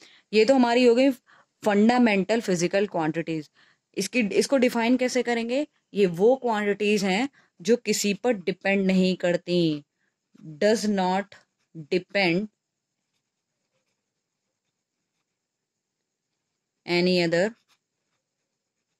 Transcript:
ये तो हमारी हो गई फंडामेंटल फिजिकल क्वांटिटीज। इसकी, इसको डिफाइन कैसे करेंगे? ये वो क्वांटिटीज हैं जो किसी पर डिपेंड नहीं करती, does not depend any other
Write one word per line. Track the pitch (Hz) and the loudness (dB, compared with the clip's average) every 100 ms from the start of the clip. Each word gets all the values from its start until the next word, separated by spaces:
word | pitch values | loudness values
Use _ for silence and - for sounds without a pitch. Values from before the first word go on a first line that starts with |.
| - _ _ | -20 _ _
ये | 208 | 2
तो | 220 | 4
हमारी | 269 240 233 | 4 4 4
हो | 247 | 4
गई | 233 269 254 _ _ _ _ | 4 2 0 _ _ _ _
फंडामेंटल | - 202 214 247 240 202 185 233 | -2 2 4 4 2 2 0 -2
फिजिकल | 214 185 175 196 202 | -2 -2 -2 -2 -4
क्वांटिटीज। | 180 156 160 160 160 147 _ _ _ _ - | -4 -4 -4 -6 -8 -10 _ _ _ _ -10
इसकी, | 196 247 208 | -6 -2 -2
इसको | - 220 277 | 0 0 2
डिफाइन | 247 233 226 254 | 0 0 0 0
कैसे | 247 247 | 0 -2
करेंगे? | 240 233 226 254 302 _ _ | -4 -4 -4 -4 -6 _ _
ये | 185 196 | 0 0
वो | 165 208 262 | 2 2 2
क्वांटिटीज | 247 214 208 196 208 208 | 0 -2 -2 -2 0 0
हैं | 196 185 269 _ _ - | 0 -2 -4 _ _ -8
जो | 175 240 | -2 -2
किसी | - 208 208 | 0 -4 -2
पर | 196 247 | -4 -4
डिपेंड | 220 175 180 196 196 190 | -4 -6 -6 -2 0 2
नहीं | 185 185 180 | 2 0 0
करती, | 180 175 - 175 170 147 147 _ _ _ _ _ 160 151 | -2 -2 -2 0 0 -2 -10 _ _ _ _ _ -18 -4
does | 202 220 208 | 0 0 0
not | 202 180 190 202 - _ _ _ 165 147 | -2 -2 -2 -4 -12 _ _ _ -20 -6
depend | 185 180 202 185 170 214 _ _ _ _ _ _ _ _ _ _ _ _ _ _ _ _ _ _ _ _ _ _ _ _ _ _ _ _ _ _ _ _ _ _ _ _ _ _ _ _ _ _ _ - | -6 -4 -2 0 0 -4 _ _ _ _ _ _ _ _ _ _ _ _ _ _ _ _ _ _ _ _ _ _ _ _ _ _ _ _ _ _ _ _ _ _ _ _ _ _ _ _ _ _ _ -4
any | 175 180 180 | 0 2 2
other | 170 170 202 233 _ _ _ _ _ _ _ _ _ _ _ _ _ _ | 0 0 -2 -4 _ _ _ _ _ _ _ _ _ _ _ _ _ _